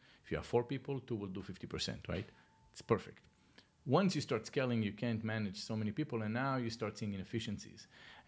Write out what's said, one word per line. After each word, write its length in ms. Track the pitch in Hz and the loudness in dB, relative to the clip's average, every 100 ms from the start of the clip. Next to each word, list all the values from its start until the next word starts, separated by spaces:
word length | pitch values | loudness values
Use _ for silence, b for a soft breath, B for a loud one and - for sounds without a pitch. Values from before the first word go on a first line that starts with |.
| B B | B B
If 60 | - | -4
you 60 | 76 | -4
have 100 | - | 2
four 160 | 120 | 2
people, 380 | 120 135 - 139 | 2 -4 -4 -6
two 160 | - 113 | -4 -4
will 100 | 101 | -4
do 140 | 95 | -6
fifty 240 | 92 90 - | -8 -10 -8
percent, 340 | - - - - | -4 -4 -4 -4
right? 200 | 87 - b b b b | -4 -4 b b b b
It's 100 | - | -8
perfect. 360 | - 104 - - - B B B B _ - | 2 2 2 -14 -20 B B B B _ 4
Once 280 | 151 196 | 6 6
you 60 | 151 | 4
start 260 | - 120 - | 2 0 0
scaling, 340 | 147 127 117 | 0 2 4
you 100 | 104 | 2
can't 300 | 101 120 110 | 0 0 0
manage 340 | 110 110 101 95 | 0 0 0 -4
so 140 | - 110 | -2 0
many 140 | 107 | 0
people, 320 | 104 151 117 | 0 0 0
and 100 | 107 | 0
now 240 | 120 135 131 | 0 2 0
you 140 | 117 | 0
start 260 | 110 104 - | -2 -4 -2
seeing 160 | 104 | -2
inefficiencies. 760 | 98 92 117 113 98 - - - B B B | -2 -2 -2 -2 -4 -8 -16 -20 B B B